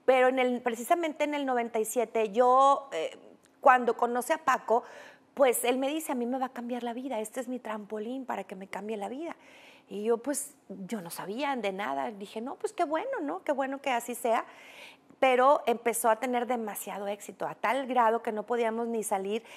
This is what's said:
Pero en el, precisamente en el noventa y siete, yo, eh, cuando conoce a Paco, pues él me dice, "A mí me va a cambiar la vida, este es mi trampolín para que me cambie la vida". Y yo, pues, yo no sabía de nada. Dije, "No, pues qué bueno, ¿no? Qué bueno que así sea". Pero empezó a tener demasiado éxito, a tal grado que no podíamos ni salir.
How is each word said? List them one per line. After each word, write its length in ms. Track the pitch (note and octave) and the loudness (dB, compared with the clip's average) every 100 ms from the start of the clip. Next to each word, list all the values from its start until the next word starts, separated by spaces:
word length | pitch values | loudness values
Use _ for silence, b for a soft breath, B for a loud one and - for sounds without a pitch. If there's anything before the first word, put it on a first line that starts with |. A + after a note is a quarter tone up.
| - | 4
Pero 220 | C4 B3+ | 6 6
en 100 | C4 | 4
el, 240 | B3+ B3 | 2 0
precisamente 600 | A#3+ A3+ A#3 F4 E4 - | -2 -4 2 2 2 -2
en 100 | D4+ | -2
el 100 | D4 | -2
noventa 360 | C4+ B3 A#3 A3+ | 0 0 0 -2
y 60 | G#3+ | -2
siete, 440 | B3+ A3+ A3+ A3 | -2 0 0 0
yo, 580 | G3+ B3 C4 C#4 C#4 - | 4 6 8 6 4 -2
eh, 260 | E3 D3+ - G#2+ - _ _ | -6 -6 -8 -20 -20 _ _
cuando 360 | C#4+ B3+ A#3+ A3+ | 6 6 4 0
conoce 360 | A#3+ A#3+ A#3+ | 0 0 -2
a 40 | D#4+ | -2
Paco, 460 | - B3 - A#3 B B B B _ | 0 0 2 0 B B B B _
pues 300 | - C4 A#3+ | 2 4 4
él 160 | A#3+ B3+ | 0 0
me 80 | C4+ | 0
dice, 240 | D#4 D#4 | -4 -4
"A 40 | B3+ | -4
mí 120 | A#3+ | -2
me 100 | C4 | -4
va 100 | B3+ | -4
a 60 | |
cambiar 300 | B3+ A#3+ B3 | -6 -8 -6
la 100 | A#3 | -6
vida, 260 | A#3 C4 A3+ | -8 -6 -6
este 200 | G#3+ C4+ | -6 -8
es 80 | A#3+ | -8
mi 100 | B3+ | -8
trampolín 680 | A3+ G#3+ G3+ G#3+ A3 C4+ B3+ | -8 -10 -8 -8 -6 -8 -6
para 180 | G#3 | -8
que 120 | G3 G3 | -8 -12
me 120 | G3 | -12
cambie 280 | F#3+ G#3 A3 | -10 -8 -6
la 140 | G3 | -6
vida". 260 | C4 E4 - B B B B B | -8 -10 -12 B B B B B
Y 140 | G3 | -6
yo, 160 | G#3+ A#3 | -2 -2
pues, 340 | C4+ D4 - _ - | -2 -6 -6 _ -16
yo 320 | F#3+ F#3 A3 | -12 -8 -8
no 80 | E3+ | -8
sabía 460 | - F3 A3+ C#4+ C4 | -12 -8 -6 -4 -2
de 160 | G3+ | -4
nada. 400 | F#3+ A3 C#4 B3+ | -4 -4 -4 -4
Dije, 300 | G3+ G3+ A3 | -6 -12 -10
"No, 140 | B3 D4+ | -10 -8
pues 160 | G#4+ | -8
qué 100 | - | -4
bueno, 380 | D#4+ D#4+ B4 B4+ | -2 -2 -4 -6
¿no? 200 | C#4+ F#4 | -4 -6
Qué 100 | - | -4
bueno 280 | C4+ C4+ C4+ | -2 -2 -4
que 80 | C#4 | -2
así 240 | A#3+ A#3 | -2 -4
sea". 320 | A#3 A#3+ G#3+ A3 B B B B B _ - | -4 0 0 -2 B B B B B _ 2
Pero 440 | C4+ B3 C4 D4 - | 4 6 6 4 2
empezó 460 | A3+ A#3+ A3 A#3 | 0 0 0 2
a 60 | A3 | 2
tener 280 | B3+ A#3+ A#3 | 0 -2 -2
demasiado 640 | B3 G#3+ F#3+ G#3 F#3+ G3+ | -4 -4 -8 -10 -8 -6
éxito, 400 | G#3 - F#3+ D#3 | -8 -10 -8 -8
a 80 | D#3 | -2
tal 320 | G#3 C4 B3 | -2 0 0
grado 340 | B3+ A3+ A#3 | 4 4 2
que 100 | A3+ | -2
no 120 | G#3+ | -6
podíamos 440 | G#3+ A#3+ A3+ A3+ A#3 | -2 0 0 -2 -2
ni 140 | A3+ | -4
salir. 400 | G3+ G3 G3 A3 - | -2 -2 -2 -4 -6